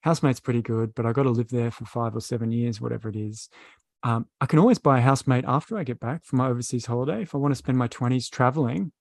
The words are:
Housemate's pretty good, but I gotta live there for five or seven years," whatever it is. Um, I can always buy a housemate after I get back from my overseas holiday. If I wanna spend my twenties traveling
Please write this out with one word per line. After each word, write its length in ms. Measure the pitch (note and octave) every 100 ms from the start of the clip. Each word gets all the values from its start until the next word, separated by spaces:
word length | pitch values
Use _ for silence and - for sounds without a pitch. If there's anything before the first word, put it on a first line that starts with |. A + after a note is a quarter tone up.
Housemate's 380 | D#3+ E3 D3 B2
pretty 240 | - A#2+
good, 320 | A2 A2+ A2+ A2
but 100 | A#2
I 60 |
gotta 180 | A#2 C3+
live 200 | A#2 A2+
there 200 | B2 A#2
for 160 | - A2+
five 300 | A#2+ A#2 A2+
or 60 |
seven 300 | - A#2+ A2+
years," 300 | A#2 A#2+ G#2+
whatever 260 | A#2+ A#2 A2
it 80 | G#2
is. 340 | G#2+ G#2+ - - - _ _ _
Um, 260 | B2+ A2+ - _
I 40 | C3+
can 120 | D#3
always 200 | E3+ A#3+
buy 200 | D3+ C3
a 20 |
housemate 440 | B2 C3+ - B2 B2+
after 320 | C3 - A3
I 60 |
get 160 | C3 A#2
back 260 | A2+ D#3 _
from 120 | C3
my 100 | C3
overseas 400 | B2 A#2+ B2 A#2
holiday. 340 | A#2+ C3 G3+
If 140 | F#3+ C#3+
I 20 |
wanna 180 | C#3+ C3+
spend 220 | - B2+
my 100 | A#2+
twenties 420 | - B2 B2+ -
traveling 640 | - B2+ C#3+ B2 D3+ F#3 _